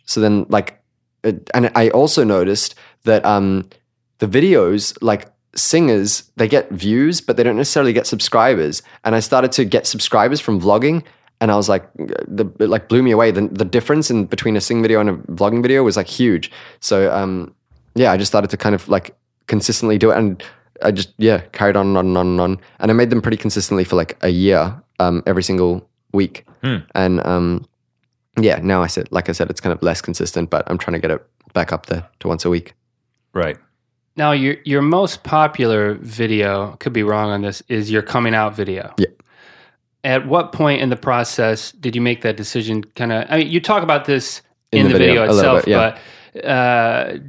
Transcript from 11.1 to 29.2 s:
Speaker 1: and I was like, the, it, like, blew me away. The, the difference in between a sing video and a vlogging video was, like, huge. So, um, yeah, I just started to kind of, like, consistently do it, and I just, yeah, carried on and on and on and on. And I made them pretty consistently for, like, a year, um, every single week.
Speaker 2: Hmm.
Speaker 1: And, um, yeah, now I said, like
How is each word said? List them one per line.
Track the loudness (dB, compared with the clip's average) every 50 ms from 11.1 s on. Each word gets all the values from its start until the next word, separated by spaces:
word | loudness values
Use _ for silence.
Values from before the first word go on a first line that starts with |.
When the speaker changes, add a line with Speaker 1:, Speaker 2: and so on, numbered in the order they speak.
| _ _ _ _ _ -2
Speaker 1:
and | 0 2
I | 2
was | 2 2 2
like, | 0 0 -2 -6 -12 -10 -10 -8 -8 -8 -8 -6
the, | -4 -4 -4 -4 -2 -2
it, | 0 0
like, | 0 -2 -2 0
blew | 2 2 4
me | 4
away. | 4 4 4 4
The, | 2 2 -2 -2
the | -2 -4 -4
difference | -2 -2 -2 0 0 0 0 0 0
in | 0 0 -2
between | -2 -4 -4 -2 -2 0
a | 0
sing | -2 -2 0 0
video | 2 2 2 2
and | 2 2
a | 0 -4 -6 -8 -4
vlogging | 0 0 0 2 2
video | 2 2 2 4 2
was, | 2 2 0
like, | -2 -4
huge. | -2 0 2 2 2 0 -2 -6 -14 -18 -20 -20 -18 _
So, | -4 0 0 2 2 2 2
um, | 0 -2 -2 -4 -6 -8 -10 -14 _ _ _ _ _ _ _ -2
yeah, | 2 2 4
I | 4 2
just | 0 0
started | 0 0 0 0
to | -2 -2
kind | -2 0 0
of, | -2 0 0
like, | 0 0 -2 -4 -14 _ _ _ _ _ _ -4
consistently | -2 -2 0 -2 -2 -2 0 0 2 2
do | 4 2
it, | 4 2
and | 2 0 -2 -4 -10 -18 -20 _ _ _ _ -4 -2
I | -2
just, | 0 -2 -4 -8 _ 0
yeah, | 2 2 2 2 0 -6
carried | -6 -2 0 2 2
on | 2 2 0
and | 2 0
on | 2 2
and | 0 0
on | 0 0
and | 0 0
on. | 0 0 -2 -4 -8 -14 _ -4
And | 0 2
I | 2
made | 4 2 2
them | 2 0 0
pretty | -2 -2 -2
consistently | -2 -4 -4 -4 -4 -2 0 -2 0
for, | 0 0
like, | 0 -2 -2 -4 -4
a | -2 0
year, | 0 2 2 2 4 2 2 0 -4 -8 -14 _ _ -2
um, | 0 0 0 0 0
every | -2 -2 -2 -2
single | -2 0 0 0 0 0 -2 -6 _ _ _ _ _ -2
week. | -2 -2 -2 -4 -12 -20 _ _ _ -8
Speaker 2:
Hmm. | -6 -6 -6 -8 -6 -4
Speaker 1:
And, | -2 0 0 0 0 0
um, | 0 0 0 0 0 -2 -4 -6 -10 _ _ _ _ _ _ _ _ _ _ _ _ -4 0
yeah, | 2 2 2 0 0
now | 0 0 0 0
I | 0
said, | -2 -6 -6 -4
like | -4 -4